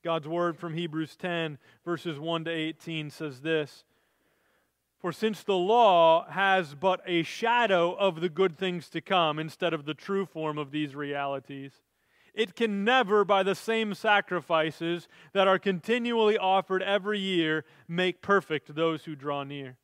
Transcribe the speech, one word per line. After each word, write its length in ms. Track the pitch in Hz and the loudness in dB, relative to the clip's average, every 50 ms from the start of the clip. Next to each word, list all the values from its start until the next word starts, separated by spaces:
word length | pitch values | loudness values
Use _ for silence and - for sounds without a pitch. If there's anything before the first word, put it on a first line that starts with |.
| _ | _
God's 240 | 170 165 160 143 | -2 -4 -4 -4
word 320 | 151 165 175 175 175 165 170 | -4 -2 0 0 0 -2 -4
from 160 | - 170 156 | -8 -8 -6
Hebrews 400 | 165 175 165 151 160 160 151 - | -6 -6 -4 -4 -6 -8 -8 -10
ten, 440 | _ - 180 175 170 165 160 147 131 _ _ _ _ _ | _ -6 -6 -4 -4 -4 -6 -8 -12 _ _ _ _ _
verses 340 | 175 170 156 - 175 156 139 | -6 -6 -6 -6 -8 -10 -8
one 260 | 151 165 170 165 160 | -6 -4 -4 -4 -4
to 40 | 165 | -4
eighteen 580 | 165 160 156 160 160 _ - - 165 160 151 147 | -4 -4 -4 -6 -6 _ -12 -8 -8 -6 -8 -8
says 320 | - - 160 151 135 123 | -10 -10 -10 -10 -10 -8
this, 440 | 135 160 165 156 151 139 - - _ _ _ _ _ _ _ _ _ _ _ _ _ _ _ _ _ _ _ _ _ _ _ _ | -4 0 0 0 -2 -4 -10 -20 _ _ _ _ _ _ _ _ _ _ _ _ _ _ _ _ _ _ _ _ _ _ _ _
"For 140 | - 180 160 | -8 -8 -6
since 320 | - - 220 214 - - | -2 -2 -2 -2 -4 -2
the 100 | - 202 | -2 0
law 720 | 185 175 190 220 240 240 208 185 170 165 165 165 165 170 - | 0 2 4 6 6 6 8 8 8 8 8 6 4 2 -2
has 460 | 143 180 196 196 190 190 180 139 147 | -4 0 2 2 4 2 0 -2 -8
but 260 | 139 151 190 185 180 - | -2 0 0 0 0 -2
a 160 | 190 175 170 160 | -2 0 0 0
shadow 720 | - - - 226 226 233 240 240 214 196 175 170 175 180 | -2 -6 -4 0 0 2 2 4 4 4 4 2 2 0
of 280 | - 202 196 170 160 | 0 0 0 0 0
the 80 | 165 180 | -6 -4
good 300 | 151 156 190 185 160 - | 0 2 0 0 0 -2
things 300 | 190 185 180 175 - - | -4 -4 -4 -4 -8 -8
to 100 | - 170 | -10 -10
come 380 | - - 190 185 170 156 147 151 | -4 0 2 2 2 2 0 -2
instead 340 | 156 160 - _ - 170 160 | -6 -8 -8 _ -2 -2 -2
of 120 | 156 143 | -2 -6
the 100 | 147 156 | -8 -10
true 320 | - - - 196 196 196 | -10 -6 -4 -4 -4 -4
form 320 | - _ 165 156 156 151 147 | -4 _ -6 -6 -4 -4 -4
of 140 | 147 135 139 | -8 -6 -4
these 240 | 151 151 143 131 | -6 -6 -4 -6
realities, 880 | 143 147 139 143 143 139 139 139 135 131 _ 143 139 135 139 _ _ _ _ _ _ _ _ _ _ _ _ _ | -10 -8 -6 -6 -4 -4 -4 -6 -6 -8 _ -14 -14 -14 -16 _ _ _ _ _ _ _ _ _ _ _ _ _
it 220 | 202 226 190 175 | -2 -2 -2 0
can 260 | - 233 220 202 196 196 | -2 -2 0 0 0 2
never, 420 | 220 254 262 247 180 208 208 202 | 4 4 4 4 4 4 2 4
by 200 | 170 208 190 190 | 4 4 2 4
the 100 | 190 190 | 2 -2
same 400 | - - - 226 226 220 208 196 | -2 -2 -4 -2 -2 -2 -4 -6
sacrifices 1120 | - - 220 208 202 196 - 185 175 147 _ 175 160 156 160 147 - 165 170 170 175 - _ _ - - - _ | -4 0 2 2 2 2 0 -6 -6 -2 _ 0 0 0 -2 -4 -6 -6 -6 -6 -6 -8 _ _ -20 -20 -6 _
that 120 | 196 190 | 2 4
are 140 | 196 190 185 | 4 4 2
continually 760 | - 202 190 175 - - 226 247 233 240 240 226 220 214 214 | 2 -2 -2 -2 -2 -2 -2 0 0 -2 0 2 2 2 2
offered 460 | 214 - 190 190 190 185 _ 190 185 180 | 2 2 2 2 2 0 _ -2 -2 0
every 380 | 196 196 208 185 202 214 202 | 0 -2 -2 0 -2 -4 -4
year, 440 | 190 190 190 175 165 156 156 156 143 _ - _ _ | -2 0 0 0 2 2 0 -2 -4 _ -20 _ _
make 360 | - 170 170 180 185 175 _ - | -8 -2 0 0 -2 -2 _ 0
perfect 520 | - 196 196 - - 156 143 _ - 151 | 2 2 2 2 0 -6 -6 _ -8 -4
those 300 | 147 165 165 160 151 - | -2 0 0 0 -2 -8
who 100 | 170 156 | -12 -14
draw 300 | 139 131 147 143 143 139 | -10 -6 -6 -6 -4 -6
near. 320 | 139 143 143 135 131 127 _ | -8 -10 -12 -12 -14 -16 _